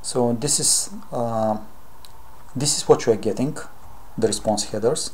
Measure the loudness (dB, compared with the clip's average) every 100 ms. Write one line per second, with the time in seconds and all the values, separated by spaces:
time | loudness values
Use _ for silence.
0 | -4 2 2 2 2 2 4 2 0 -6
1 | -6 -2 0 2 2 0 -4 -10 -10 -10
2 | -10 -10 -10 -10 -8 -2 0 0 6 6
3 | 6 2 2 0 -2 -2 -8 -10 -10 -10
4 | -8 0 0 2 2 0 0 0 2 0
5 | -4